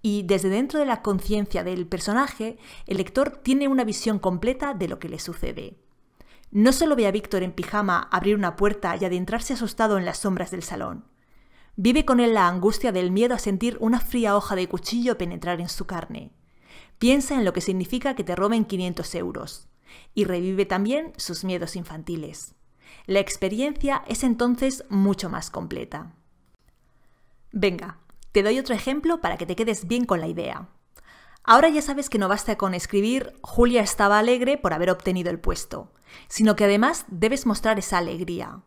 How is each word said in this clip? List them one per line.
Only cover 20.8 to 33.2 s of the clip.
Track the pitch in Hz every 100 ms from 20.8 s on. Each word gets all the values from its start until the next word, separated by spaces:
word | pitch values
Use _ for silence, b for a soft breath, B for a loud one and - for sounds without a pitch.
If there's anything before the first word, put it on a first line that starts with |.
| 202 285 320 -
sus | - 170
miedos | 185 180 170
infantiles. | 185 170 160 156 170 151 156 - _ _ B B B -
La | 190
experiencia | 196 - 190 214 285 294 277 269 -
es | 220
entonces | 254 233 247 240 269 262 -
mucho | 196 196 190 185
más | 156 -
completa. | - - - - 156 165 _ _ _ _ _ _ _ _ _ _ _ _ _ -
Venga, | 214 196 175 175 - _ - -
te | 208
doy | 202 254
otro | 262
ejemplo | 220 - 285 320 330
para | 175 -
que | 170
te | 180
quedes | 226 208 175
bien | 240
con | 247 175
la | 165
idea. | 170 127 - 180 _ _ b b b b b
Ahora | - 233 320
ya | 302
sabes | 294 277 277
que | 220
no | 190
basta | 202 - 202
con | 190
escribir | 180 - 202 208 262